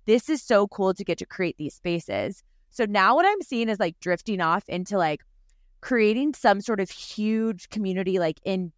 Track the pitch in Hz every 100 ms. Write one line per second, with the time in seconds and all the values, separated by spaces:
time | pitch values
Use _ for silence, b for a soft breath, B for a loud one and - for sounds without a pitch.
0 | - 233 - 302 - 202 202 - 190 185
1 | 202 160 - - 175 - 147 - 180 170
2 | - 101 104 - _ _ _ - 202 202
3 | 190 285 392 415 - 233 226 202 175 -
4 | 180 175 - 190 165 190 - 180 185 196
5 | 156 147 _ _ _ _ _ _ - 240
6 | 214 226 294 - 220 202 214 208 185 -
7 | - - 214 220 226 185 - 220 190 185
8 | 185 185 165 - - 190 175